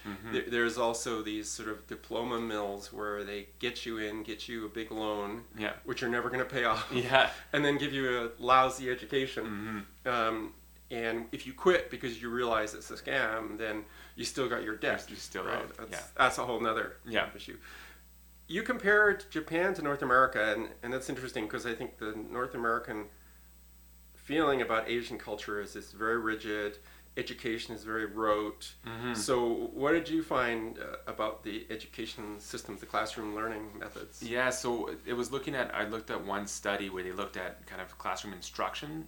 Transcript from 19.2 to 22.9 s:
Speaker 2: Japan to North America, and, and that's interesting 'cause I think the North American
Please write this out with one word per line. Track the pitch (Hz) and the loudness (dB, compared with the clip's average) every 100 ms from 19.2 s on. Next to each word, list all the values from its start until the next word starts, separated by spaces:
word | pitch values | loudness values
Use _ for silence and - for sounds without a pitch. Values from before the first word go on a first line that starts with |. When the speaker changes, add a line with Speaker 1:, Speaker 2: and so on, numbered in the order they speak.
| - | 0
Speaker 2:
Japan | 156 156 165 185 | -4 0 2 4
to | 185 | 2
North | 147 139 | 0 2
America, | 135 127 131 113 107 | 6 8 8 6 4
and, | 107 110 - | 2 -2 -6
and | 120 | -4
that's | 131 131 | -4 -2
interesting | 127 127 123 107 | -4 -4 -2 -2
'cause | 120 120 | -2 -2
I | |
think | 113 123 - | -4 -6 -6
the | 107 107 | -6 -6
North | - 120 127 | -4 -4 -4
American | 127 117 117 120 | 0 2 2 0